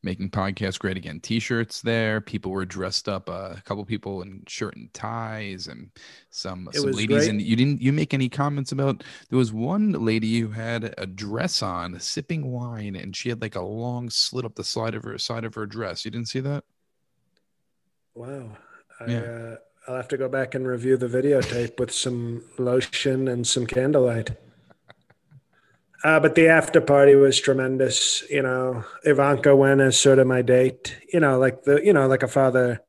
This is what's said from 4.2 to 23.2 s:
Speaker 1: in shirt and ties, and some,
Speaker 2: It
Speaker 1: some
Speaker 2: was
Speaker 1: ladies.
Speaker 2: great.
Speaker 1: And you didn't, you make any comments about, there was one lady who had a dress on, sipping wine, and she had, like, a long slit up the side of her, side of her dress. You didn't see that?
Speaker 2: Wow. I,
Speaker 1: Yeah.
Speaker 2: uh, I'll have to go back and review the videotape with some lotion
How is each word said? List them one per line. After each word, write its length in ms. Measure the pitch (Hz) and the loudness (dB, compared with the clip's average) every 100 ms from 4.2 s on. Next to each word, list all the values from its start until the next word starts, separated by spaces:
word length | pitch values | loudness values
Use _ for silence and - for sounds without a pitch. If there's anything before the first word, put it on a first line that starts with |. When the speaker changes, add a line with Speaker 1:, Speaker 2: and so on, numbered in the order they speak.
Speaker 1:
in 220 | 92 95 - | -12 -18 -18
shirt 300 | - 104 - | -10 -10 -10
and 160 | 57 | -20
ties, 720 | - 107 117 113 110 101 92 90 | -12 -10 -8 -10 -10 -10 -12 -14
and 220 | 60 - _ - - _ | -16 -20 _ -20 -20 _
some, 400 | - - 92 90 | -12 -10 -10 -10
Speaker 2:
It 40 | - | -4
Speaker 1:
some 100 | 143 | -4
Speaker 2:
was 100 | 98 | -2
Speaker 1:
ladies. 200 | 107 - | 0 2
Speaker 2:
great. 140 | 156 | 2
Speaker 1:
And 100 | 104 | 0
you 140 | 98 113 | 0 2
didn't, 240 | 135 143 | 2 2
you 140 | 123 | 0
make 180 | 147 151 | 0 0
any 160 | 139 131 | -2 -2
comments 420 | - 143 143 135 | -2 -4 -4 -6
about, 320 | 135 139 131 - - _ | -4 -2 -4 -10 -20 _
there 80 | 131 | 0
was 120 | 120 | 0
one 420 | 107 120 196 214 | -2 -4 0 0
lady 480 | 165 113 110 110 117 | 0 0 0 0 -2
who 80 | 113 | -2
had 440 | 107 113 117 110 - | -6 -6 -6 -8 -10
a 80 | 98 | -12
dress 560 | 92 104 110 175 - | -10 -8 -6 -4 -4
on, 360 | 101 87 87 87 | -4 -6 -8 -10
sipping 520 | - - - 165 139 | -8 -8 -6 -6 -6
wine, 420 | 123 120 117 104 95 | -8 -8 -10 -10 -10
and 200 | - 92 | -10 -10
she 140 | 123 | -8
had, 100 | 117 | -6
like, 160 | 113 101 | -6 -8
a 40 | |
long 480 | 92 107 120 123 120 | -8 -6 -6 -6 -6
slit 340 | - - 123 | -4 -4 -4
up 100 | 117 - | -8 -8
the 60 | |
side 300 | - - 113 | -8 -6 -6
of 80 | 113 | -6
her, 120 | 113 110 | -10 -10
side 280 | - 117 | -8 -6
of 100 | 113 | -8
her 100 | 107 | -10
dress. 400 | 107 101 104 87 | -12 -8 -10 -8
You 60 | 110 | -10
didn't 180 | 113 117 | -10 -8
see 120 | 131 | -6
that? 240 | 131 143 - _ _ _ _ _ _ _ _ _ _ _ _ _ _ | -6 -8 -10 _ _ _ _ _ _ _ _ _ _ _ _ _ _
Speaker 2:
Wow. 360 | - 120 139 117 107 _ - _ _ | -20 -16 -16 -16 -20 _ -20 _ _
I, 100 | 120 | -6
Speaker 1:
Yeah. 80 | 120 | -6
Speaker 2:
uh, 360 | 117 117 117 113 _ _ - | -6 -12 -14 -16 _ _ -12
I'll 80 | 127 | -10
have 120 | 123 | -6
to 80 | 135 | -4
go 120 | 131 | -4
back 260 | 135 127 | -2 -4
and 120 | 135 131 | -4 -4
review 300 | 123 123 131 | -4 2 2
the 120 | 123 | 2
videotape 680 | 123 139 139 120 120 120 - | 0 2 2 2 -2 -4 -4
with 120 | 123 | -4
some 540 | - 131 123 120 117 - - | -2 -4 -4 -6 -8 -12 -6
lotion 680 | 123 123 123 - 143 131 | 0 0 0 -4 -2 0